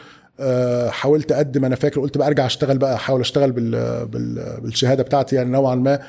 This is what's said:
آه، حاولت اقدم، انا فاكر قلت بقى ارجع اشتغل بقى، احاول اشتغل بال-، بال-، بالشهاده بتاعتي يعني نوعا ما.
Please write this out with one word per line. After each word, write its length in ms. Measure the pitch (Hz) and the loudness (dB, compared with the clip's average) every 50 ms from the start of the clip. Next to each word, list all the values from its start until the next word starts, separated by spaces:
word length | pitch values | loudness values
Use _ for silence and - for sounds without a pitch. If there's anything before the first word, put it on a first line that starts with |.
| - - - - _ _ _ - | -20 -20 -20 -20 _ _ _ -6
آه، 500 | 139 131 123 127 123 123 123 120 120 110 | -2 0 0 2 2 0 0 0 0 -2
حاولت 420 | - - 127 139 151 156 - - | -4 -2 2 2 2 2 2 0
اقدم، 340 | 139 135 151 135 123 139 135 | 0 0 0 0 0 0 0
انا 100 | 131 127 | 0 0
فاكر 260 | - 151 147 - 151 | 0 0 0 0 0
قلت 160 | 135 139 - | -4 -2 0
بقى 100 | 143 135 | 0 2
ارجع 180 | 147 147 139 131 | 2 2 2 0
اشتغل 320 | 131 - - 151 135 139 | 0 0 -2 0 0 2
بقى، 180 | 131 139 135 123 | 2 2 0 0
احاول 240 | 107 - - 135 127 | -2 -2 0 0 0
اشتغل 320 | 123 - - 143 139 135 | 0 0 2 2 2 2
بال-، 540 | 123 123 117 117 113 117 117 117 120 120 117 | 2 0 -2 -2 -2 -2 -2 -2 -4 -4 -6
بال-، 560 | 113 117 120 120 117 117 - - - - 117 | -6 -6 -6 -6 -6 -6 -8 -8 -10 -10 -8
بالشهاده 420 | 117 120 113 - 127 123 131 131 120 | -8 -6 -2 0 2 2 2 2 2
بتاعتي 320 | - 147 139 131 - 135 | 0 2 0 0 2 0
يعني 140 | 127 123 123 | 0 0 2
نوعا 260 | 127 139 135 127 127 | 2 2 2 2 2
ما. 240 | 123 127 135 143 139 - | 2 2 2 0 0 -4